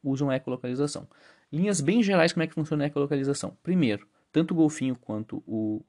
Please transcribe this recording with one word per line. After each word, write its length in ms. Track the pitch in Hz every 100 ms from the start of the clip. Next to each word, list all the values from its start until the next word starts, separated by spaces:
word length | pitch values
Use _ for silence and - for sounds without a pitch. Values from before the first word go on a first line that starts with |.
usam 260 | 143 135 143
a 60 | 131
ecolocalização. 720 | 131 127 123 127 147 - - _ - _ -
Linhas 300 | 151 202 185
bem 240 | 139 233
gerais, 300 | 196 185 170
como 100 | 175
é 40 | 160
que 60 |
funciona 300 | - 151 151
a 40 | 143
ecolocalização? 680 | 143 143 143 135 143 - -
Primeiro, 420 | - 180 127 104 - _ _
tanto 180 | 151 165
o 60 | 170
golfinho 400 | 156 151 131 123
quanto 440 | - 107 110 - -
o 340 | 110 107 107